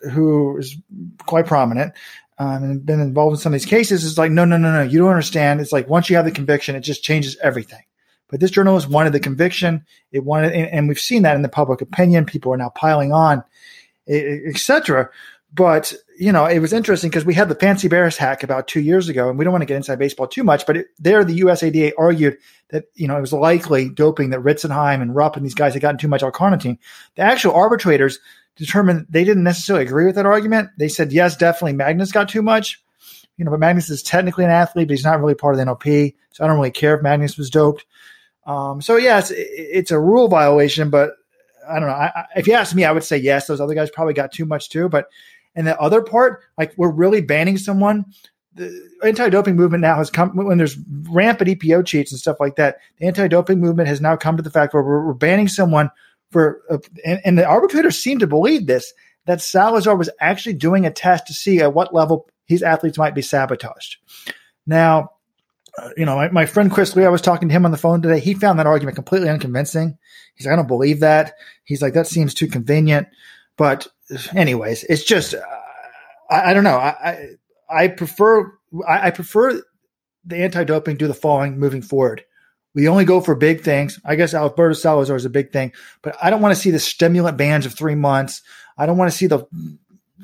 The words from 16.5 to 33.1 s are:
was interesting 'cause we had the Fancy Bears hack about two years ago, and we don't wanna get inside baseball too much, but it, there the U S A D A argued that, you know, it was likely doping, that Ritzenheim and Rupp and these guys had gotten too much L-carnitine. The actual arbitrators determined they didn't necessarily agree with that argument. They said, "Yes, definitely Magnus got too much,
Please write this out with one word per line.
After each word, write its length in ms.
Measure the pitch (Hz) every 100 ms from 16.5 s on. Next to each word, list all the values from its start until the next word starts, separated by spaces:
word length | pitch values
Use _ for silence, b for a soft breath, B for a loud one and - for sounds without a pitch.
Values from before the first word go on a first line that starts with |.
| 170
was 140 | 160
interesting 360 | 226 220 185 170
'cause 160 | 160
we 100 | 156
had 140 | 170 202
the 60 |
Fancy 320 | - 196 196 185
Bears 300 | 175 170 -
hack 260 | 135 135
about 240 | 131 135 -
two 140 | 156
years 280 | 147 185 170
ago, 200 | 131 123
and 80 | 131
we 60 |
don't 80 | 165
wanna 120 | 180
get 120 | 143 139
inside 240 | 139 131
baseball 260 | 139 - 131
too 160 | -
much, 240 | 220 147 -
but 100 | 131
it, 100 | - -
there 240 | 160 208
the 120 | 180
U 160 | 170 185
S 120 | 175
A 80 | 165
D 160 | 156 151
A 60 | 151
argued 400 | 165 160 143 139 b b b
that, 160 | 151 -
you 120 | - 147
know, 100 | 143
it 40 |
was 120 | 131
likely 560 | 147 160 170 165 135 131
doping, 420 | 139 151 151 135
that 100 | 127
Ritzenheim 600 | 131 147 151 143 143 135
and 140 | 120
Rupp 220 | 135 151 147
and 100 | 139
these 80 |
guys 200 | 120 143
had 80 | 127
gotten 140 | 147 139
too 120 | 151
much 160 | 139
L-carnitine. 540 | 135 - 196 180 123 117 B B B
The 80 | -
actual 320 | 196 247 196
arbitrators 640 | 160 220 226 185 143 135 - b b b -
determined 500 | 151 202 190 170 156
they 140 | 160
didn't 220 | 185 196
necessarily 420 | 175 170 - 185 127
agree 180 | 135
with 120 | 180 190
that 100 | 196
argument. 440 | 214 214 220 196 -
They 100 | 151
said, 240 | 160 151
"Yes, 240 | 151 175 170
definitely 380 | 170 170 165
Magnus 360 | 139 139 165 196
got 180 | 214 196
too 140 | 220
much, 400 | 220 220 208 - _ b b